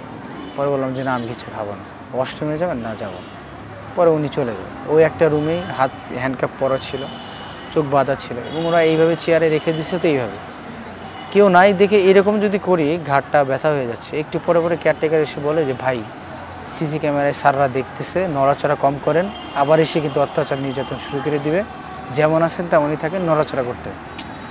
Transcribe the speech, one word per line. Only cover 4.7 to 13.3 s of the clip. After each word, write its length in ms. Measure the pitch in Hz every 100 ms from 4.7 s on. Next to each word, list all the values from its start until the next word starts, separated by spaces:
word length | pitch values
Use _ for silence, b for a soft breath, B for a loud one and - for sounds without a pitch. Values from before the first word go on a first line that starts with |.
| - - 156
ওই 80 |
একটা 260 | 156 - 160
রুমেই 320 | 147 151 175 185 127
হাত 140 | 135 - - 123
handcuff 340 | 131 127 139 -
পরা 180 | 135 131
ছিল, 260 | - 131 139 - - - - - -
চোখ 120 | 160 143
বাঁধা 240 | 139 131 135
ছিল 220 | - 120
এবং 280 | - 151 165
ওরা 160 | 170
এইভাবে 340 | 160 160 165 160
চেয়ারে 300 | - 160 165
রেখে 240 | 151 170
দিছে, 260 | 160 151 180
তো 80 | 170
এইভাবে 440 | 139 110 101 - - - - - - - - -
কেউ 180 | 196 202
নাই 240 | 180 202
দেখে 280 | 185 202 208
এরকম 380 | 185 196 196 214
যদি 200 | 208 196
করি, 400 | 180 180 147 175 143
ঘাড়টা 360 | 139 -